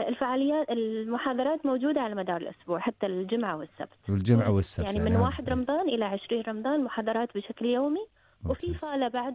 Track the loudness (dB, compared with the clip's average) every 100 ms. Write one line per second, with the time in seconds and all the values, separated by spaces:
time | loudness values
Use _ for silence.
0 | 0 0 0 2 2 2 0 0 -2 -2
1 | -2 -2 0 0 0 0 0 2 2 2
2 | 0 -2 -2 -2 -4 -8 -4 -2 -2 -2
3 | -2 -2 -2 -2 -2 -4 -6 -10 -12 _
4 | -2 0 6 6 6 4 2 -2 -2 0
5 | 2 4 4 0 -2 -2 0 0 0 0
6 | -2 -4 -2 -4 -4 -4 0 0 0 -2
7 | -2 0 -2 -4 -8 -4 0 2 2 -2
8 | -4 _ _ _ -4 -2 -4 -4 -4 -2
9 | 0 -2 -4